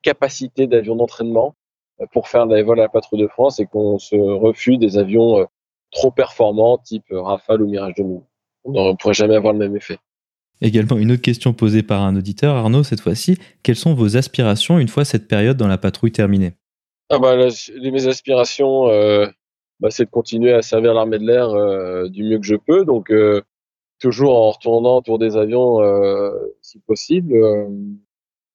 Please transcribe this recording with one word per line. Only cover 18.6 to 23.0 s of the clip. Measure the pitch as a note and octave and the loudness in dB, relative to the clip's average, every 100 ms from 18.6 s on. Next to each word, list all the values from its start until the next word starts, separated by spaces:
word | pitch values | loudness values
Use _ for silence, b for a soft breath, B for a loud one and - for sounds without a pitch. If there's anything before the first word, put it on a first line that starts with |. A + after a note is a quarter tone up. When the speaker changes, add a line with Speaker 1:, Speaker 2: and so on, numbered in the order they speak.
| C#3 C3 B2 | 0 2 2
Speaker 1:
euh... | G#2+ G#2+ G#2 G#2 - _ _ _ _ | 2 2 2 0 -6 _ _ _ _
Bah, | G#2+ | -4
c'est | - A#2 | -2 -2
de | |
continuer | A#2+ - A2+ A#2+ | -2 -4 0 2
à | A#2 | 2
servir | A2+ A2+ A#2 | 2 0 2
l'armée | A2+ A2 A2 | 2 0 -2
de | |
l'air, | A2 B2 A#2+ | 0 0 0
euh, | G#2 G#2 F#2+ F#2 F2+ F#2 | 0 -2 -2 -6 -6 -8
du | G2 | -8
mieux | G#2+ A2 | -4 -4
que | |
je | G2+ G#2+ | -2 -4
peux. | - F3+ | 2 0
Donc, | F3 A#2 | 2 -2